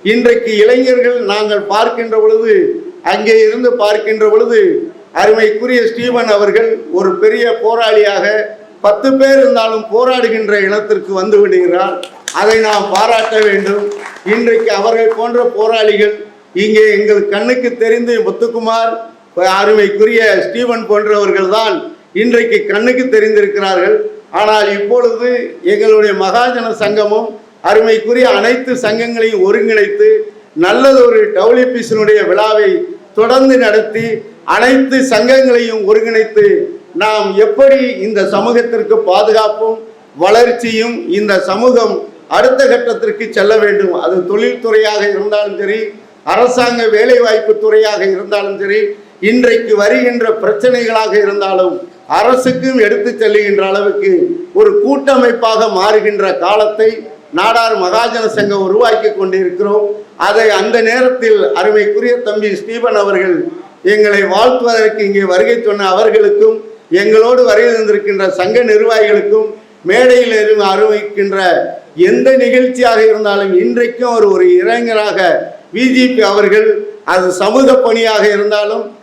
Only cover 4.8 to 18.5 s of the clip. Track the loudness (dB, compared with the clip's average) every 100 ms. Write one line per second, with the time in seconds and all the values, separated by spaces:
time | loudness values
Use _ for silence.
4.8 | -6 -14 -10 -2 2 2 2 -2 -2 0
5.8 | 0 -2 -2 -2 0 0 2 2 0 -2
6.8 | -4 -2 -2 0 0 2 -2 -2 -2 0
7.8 | 2 2 2 0 -2 -2 -6 -12 -20 -4
8.8 | -2 0 0 2 4 4 4 2 0 -4
9.8 | -2 0 0 0 -2 -2 -2 -2 0 -2
10.8 | -2 -4 -2 -6 2 2 4 2 0 0
11.8 | -2 -6 -12 -16 -10 -2 0 2 0 -2
12.8 | -2 -2 0 0 0 0 0 0 -2 -4
13.8 | -6 -10 -14 -12 -4 -2 0 0 0 -2
14.8 | 0 0 0 -2 -2 -2 -2 -2 -2 0
15.8 | 0 2 0 -2 -12 -20 _ -4 0 2
16.8 | 2 2 0 0 0 -2 -2 -2 -2 -2
17.8 | -2 0 0 -2 -2 -2 -4